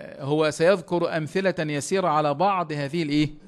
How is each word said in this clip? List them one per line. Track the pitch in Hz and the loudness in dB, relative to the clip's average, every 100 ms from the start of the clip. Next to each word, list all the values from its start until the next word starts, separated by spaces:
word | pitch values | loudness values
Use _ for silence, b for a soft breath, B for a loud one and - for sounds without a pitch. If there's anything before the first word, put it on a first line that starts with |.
| - - | -16 -10
هو | 139 151 156 | -2 0 0
سيذكر | 143 165 196 - 175 170 165 | 2 4 2 0 -2 -2 -2
أمثلة | 151 185 190 175 | -4 -2 0 0
يسيرة | 151 147 - 190 175 | -2 -4 -2 0 2
على | 151 151 | 2 2
بعض | 139 196 190 160 | 2 2 0 -2
هذه | 147 139 170 | -4 -4 -2
الإيه؟ | 151 147 151 - | 0 2 0 -2